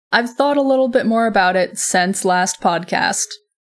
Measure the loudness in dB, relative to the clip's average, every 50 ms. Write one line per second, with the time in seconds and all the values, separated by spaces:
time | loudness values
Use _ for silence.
0 | _ -2 -2 -2 -2 -2 -2 0 0 2 2 2 2 2 2 2 2 2 0 0
1 | 0 0 0 0 0 0 2 2 2 2 2 0 0 -2 -4 -8 -6 -2 0 0
2 | 0 0 -2 -2 0 0 0 2 0 -2 -4 -2 -2 0 0 0 -4 -4 -4 -2
3 | 0 -2 -2 -2 -6 -8 -10 -20 _ _ _ _ _ _ _